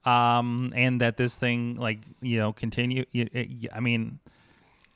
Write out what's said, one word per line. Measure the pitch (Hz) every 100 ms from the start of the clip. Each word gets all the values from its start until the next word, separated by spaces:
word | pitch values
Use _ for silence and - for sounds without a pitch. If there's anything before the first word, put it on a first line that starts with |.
Um, | - 120 120 120 120 120 127
and | 123 127 127
that | 117 110
this | 123 -
thing, | 123 120 120 120
like, | 120 107 113 -
you | 131 117
know, | 107
continue. | 107 117 110 123 127 127
It, | 123 117
it, | 123 123 123 117
I | 110
mean, | 120 117 113 - _ _ _ _ _ _ _